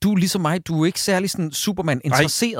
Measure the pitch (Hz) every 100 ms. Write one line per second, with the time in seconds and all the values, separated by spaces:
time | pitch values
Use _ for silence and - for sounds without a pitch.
0 | 196 202 180 202 156 180 - 160 160 -
1 | - 185 190 - 160 135 - 190 165 127
2 | 147 127 156 - 233 196